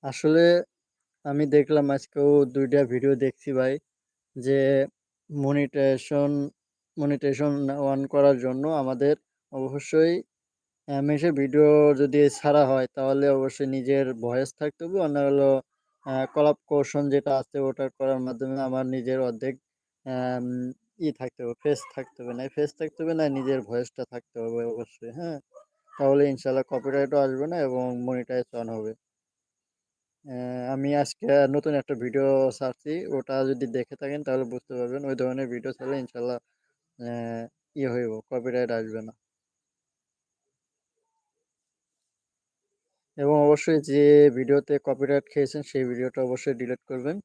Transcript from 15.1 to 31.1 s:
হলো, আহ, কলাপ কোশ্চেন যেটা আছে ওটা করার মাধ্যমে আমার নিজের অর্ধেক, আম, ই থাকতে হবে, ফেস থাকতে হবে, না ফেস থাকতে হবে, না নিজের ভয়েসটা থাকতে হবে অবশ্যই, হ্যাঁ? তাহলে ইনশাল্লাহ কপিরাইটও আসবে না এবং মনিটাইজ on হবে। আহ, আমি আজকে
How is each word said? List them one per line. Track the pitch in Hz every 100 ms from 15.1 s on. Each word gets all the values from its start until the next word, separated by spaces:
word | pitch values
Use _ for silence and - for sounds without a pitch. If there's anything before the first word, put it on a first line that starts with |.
| 143 139
হলো, | 139 139 135 - _ _ _ -
আহ, | 131 131
কলাপ | - 151 147 _
কোশ্চেন | 147 135 147 143
যেটা | 139 143 135
আছে | 127 143
ওটা | 135 131 135 _
করার | 135 131 127
মাধ্যমে | 120 131 135
আমার | 131 131 127
নিজের | 131 123 131
অর্ধেক, | 127 113 131 131 _ _ _ _ 135
আম, | 127 127 127 123 123 123 131 _ _
ই | 160
থাকতে | - 127 _
হবে, | 123 117
ফেস | 147 139 -
থাকতে | - 127 _
হবে, | 120
না | 123 135
ফেস | - 147
থাকতে | - 156 _
হবে, | 160
না | 165 151
নিজের | 135 131 135
ভয়েসটা | 104 120 120 - 127
থাকতে | 120 _ 117
হবে | 117 117
অবশ্যই, | 117 117 113 _ 117
হ্যাঁ? | 139 170 151 _ - _ _ _
তাহলে | - 139 139 143
ইনশাল্লাহ | 131 135 131 127
কপিরাইটও | 131 135 139 139 143
আসবে | 135 131 147
না | 175
এবং | 139 127 127 123 123
মনিটাইজ | 127 120 127 123
on | 120 113
হবে। | 113 110 110 _ _ _ _ _ _ _ _ _ _ _ _ 147
আহ, | 123 123 123 123
আমি | 135 139
আজকে | 143 143